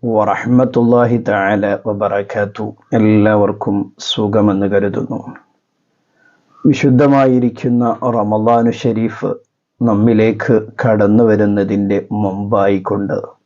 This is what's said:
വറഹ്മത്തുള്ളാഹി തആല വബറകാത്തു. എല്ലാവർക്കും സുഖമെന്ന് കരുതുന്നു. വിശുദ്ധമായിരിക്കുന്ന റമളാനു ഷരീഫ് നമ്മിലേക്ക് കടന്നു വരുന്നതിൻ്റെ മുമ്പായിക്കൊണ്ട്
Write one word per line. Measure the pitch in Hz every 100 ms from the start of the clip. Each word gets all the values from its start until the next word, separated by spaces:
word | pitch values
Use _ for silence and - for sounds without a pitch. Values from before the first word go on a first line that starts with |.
| 120
വറഹ്മത്തുള്ളാഹി | 110 104 98 117 123 127 127 120 120 120 120 117
തആല | 104 98 104 101 101 -
വബറകാത്തു. | 101 101 101 98 110 101 107 104 - _ 117
എല്ലാവർക്കും | 107 107 104 107 101 101 - 101 98 _ -
സുഖമെന്ന് | - 104 107 104 98 98
കരുതുന്നു. | 101 98 95 101 113 - - _ _ _ _ _ _ _ _ _ _ _ _
വിശുദ്ധമായിരിക്കുന്ന | - 139 143 127 143 139 135 127 123 - 127 120 117 110 127 117
റമളാനു | 104 107 110 117 117 117
ഷരീഫ് | 123 113 113 - 104 104 _ _ _ _
നമ്മിലേക്ക് | 117 104 110 110 110 107 - 143 - -
കടന്നു | 120 107 104 107 117
വരുന്നതിൻ്റെ | 107 104 101 98 104 101 101 - 107
മുമ്പായിക്കൊണ്ട് | 101 95 101 107 98 98 95 101 98 76 - -